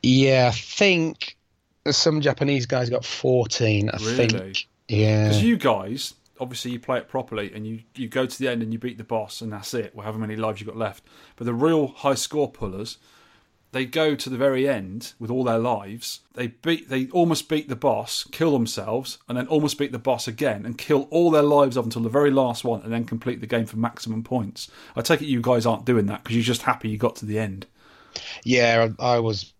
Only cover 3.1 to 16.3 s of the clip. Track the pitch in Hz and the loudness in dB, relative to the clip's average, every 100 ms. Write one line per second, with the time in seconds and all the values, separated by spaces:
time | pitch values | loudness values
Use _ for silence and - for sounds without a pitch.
3.1 | - 131 127 113 - 117 104 107 101 107 | -2 2 2 2 2 2 4 2 -2 -2
4.1 | 127 117 104 95 95 - _ - 107 107 | 2 2 0 -4 -10 -10 _ -2 2 4
5.1 | 107 107 107 233 233 135 104 98 131 - | 4 4 4 4 4 2 0 -2 -8 -8
6.1 | - _ _ 127 123 123 120 - 123 - | -12 _ _ -10 -8 -8 -8 -4 -4 -2
7.1 | 131 - 110 101 107 107 113 - - 123 | -8 -6 -8 -8 -8 -10 -10 -14 -10 -6
8.1 | 131 131 - 131 120 110 113 123 113 110 | -2 -4 -2 -4 -2 -4 -6 -8 -10 -6
9.1 | 113 104 - 113 104 95 123 107 107 104 | -6 -6 -10 -10 -10 -6 -6 -6 -10 -10
10.1 | 110 110 107 110 104 107 110 107 - _ | -6 -6 -4 -4 -4 -10 -6 -6 -8 _
11.1 | - - _ 120 117 156 160 143 - 143 | -20 -20 _ -6 0 2 2 0 -2 -2
12.1 | 131 - 151 139 - 104 95 113 - _ | -2 -2 -2 -4 -4 -8 -8 -12 -14 _
13.1 | _ _ _ _ _ _ 127 131 160 156 | _ _ _ _ _ _ -6 -2 2 2
14.1 | 139 - 123 139 131 139 120 95 104 - | 2 -4 2 2 4 2 0 -4 -10 -12
15.1 | _ 113 127 123 113 120 107 98 113 - | _ -4 0 2 2 2 -2 -4 -12 -12
16.1 | - _ | -12 _